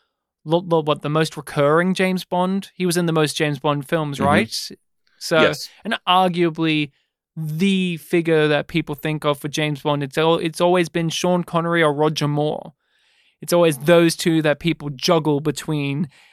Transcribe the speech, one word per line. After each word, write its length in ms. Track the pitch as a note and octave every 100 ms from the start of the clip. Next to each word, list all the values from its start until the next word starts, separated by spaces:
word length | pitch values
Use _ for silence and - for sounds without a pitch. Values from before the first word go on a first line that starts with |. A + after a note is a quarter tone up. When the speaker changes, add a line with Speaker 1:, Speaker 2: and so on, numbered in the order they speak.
| _ _ _ _ D3+
Speaker 1:
lo-, 180 | E3 F3
lo-, 160 | E3
what, 180 | D3+ C#3+
the 80 | D3
most 260 | D#3 D#3 D#3
recurring 580 | - D3+ C#3+ D#3+ F3+
James 300 | F3+ F#3 F#3
Bond? 460 | - F3+ F#3 G3 - -
He 100 | F3+
was 120 | E3+
in 80 | E3+
the 80 |
most 220 | E3 D3+ -
James 220 | D3+ C#3+
Bond 300 | D3+ C#3+ C#3
films, 300 | E3+ D3 C#3
Speaker 2:
Mm-hmm. 100 | C#3
Speaker 1:
right? 420 | D#3 A3 - - - _ _ _ _
So, 240 | - E3
Speaker 2:
Yes. 280 | D3+ D3 - -
Speaker 1:
and 140 | G3+ A3+ -
arguably 840 | F#3 F#3 F3 E3+ D#3 D#3+ D3+ C#3+ - _ _ _ -
the 640 | D#3 D#3 G3 F#3+ F#3 D#3+
figure 500 | - F3 E3 D#3+ D3+
that 200 | D3 -
people 280 | E3 D3+ D3
think 280 | D#3 D3+ D3
of 140 | C#3+
for 80 | D3
James 340 | C#3 D3+ C#3+
Bond, 220 | D3+ D3
it's 140 | C#3 D#3+
al-, 180 | D#3+ E3
it's 260 | E3 -
always 280 | F3 F3+ E3
been 200 | E3+ E3
Sean 340 | - F3+ F3+
Connery 380 | E3+ E3+ E3+ E3+
or 120 | D#3
Roger 340 | C#3+ D#3 D3+ D3
Moore. 460 | D3 D3+ - - - _ _ _ _ _ _
It's 140 | D#3
always 240 | F3 E3+ C#3
those 380 | D3 E3+ E3 -
two 260 | F3 D#3+
that 180 | D3+ C#3+
people 300 | E3+ D3+ D3
juggle 500 | C3 - E3 D#3 C#3+
between. 680 | D#3 C#3 - D3+ C#3 C#3 D3 - _